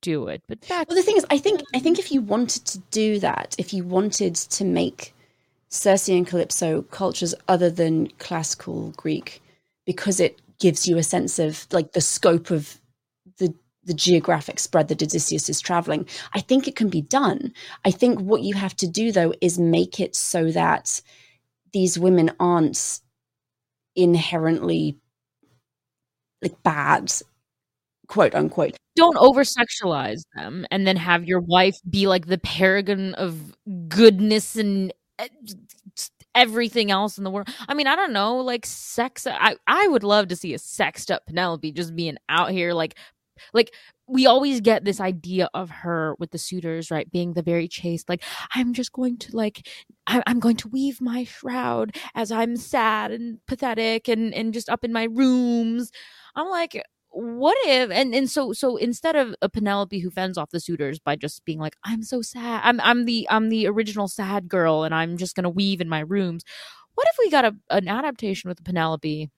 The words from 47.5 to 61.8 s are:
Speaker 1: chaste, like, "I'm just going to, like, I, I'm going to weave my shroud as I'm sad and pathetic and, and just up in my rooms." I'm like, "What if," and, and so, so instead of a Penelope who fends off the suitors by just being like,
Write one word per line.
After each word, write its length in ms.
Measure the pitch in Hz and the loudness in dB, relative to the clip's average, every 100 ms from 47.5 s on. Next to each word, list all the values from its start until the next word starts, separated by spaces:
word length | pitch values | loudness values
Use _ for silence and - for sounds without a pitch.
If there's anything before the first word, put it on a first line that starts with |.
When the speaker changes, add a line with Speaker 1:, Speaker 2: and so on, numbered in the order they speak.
| 170 170 | 0 -2
Speaker 1:
chaste, 400 | - 175 170 - | -6 -6 -6 -4
like, 140 | 175 - - - | -6 -6 -14 -6
"I'm 180 | 254 247 | -2 -2
just 180 | 240 247 | -2 -6
going 260 | - 254 240 | -4 -4 -4
to, 180 | - 226 | -8 -4
like, 320 | 214 - - - - _ - | -4 -6 -20 -20 -20 _ -2
I, 140 | 247 - | 0 2
I'm 140 | 247 | 2
going 160 | 226 233 | 2 0
to 100 | 220 | -2
weave 320 | 262 277 247 | -2 -2 -2
my 240 | 254 240 | -4 -4
shroud 720 | 247 - 262 247 247 233 220 - - | -8 -10 -10 -6 -2 -2 -4 -6 -12
as 180 | - 214 | -8 -4
I'm 240 | 226 233 240 | -2 -2 -2
sad 560 | - 277 220 214 214 | -4 0 0 0 -4
and 260 | 226 240 226 - | -8 -10 -12 -8
pathetic 640 | 262 262 226 226 226 - | -4 -2 -2 0 -2 0
and, 260 | 226 226 | 0 0
and 200 | - 226 | -2 -4
just 140 | 226 - | -6 -4
up 140 | 233 | -4
in 80 | 247 | -2
my 120 | 226 | -2
rooms." 880 | 226 226 262 254 247 240 226 233 233 - - - - - | -2 2 4 4 2 0 0 -2 -6 -12 -20 -20 -14 -8
I'm 120 | 339 | -4
like, 320 | 359 339 - - _ _ | -2 -4 -6 -14 _ _
"What 460 | - 233 233 285 480 | -10 -10 0 2 4
if," 260 | 440 254 247 | 4 2 2
and, 220 | 185 262 | 0 0
and 140 | 233 262 | 0 0
so, 220 | - 262 | 0 -2
so 240 | 226 269 240 | 0 -2 0
instead 400 | 240 233 320 311 | -2 -2 0 0
of 180 | 247 196 | 0 -2
a 60 | 196 | -4
Penelope 500 | - 208 202 196 202 | -2 -2 -2 -4 -4
who 100 | 180 | -6
fends 280 | 180 185 180 | -4 -4 -4
off 120 | 151 | -6
the 100 | 175 | -8
suitors 380 | - 165 143 156 | -6 -4 -4 -4
by 180 | - 147 | -4 -4
just 280 | 151 - | -6 -12
being 160 | - 156 | -10 -8
like, 160 | 156 - | -8 -10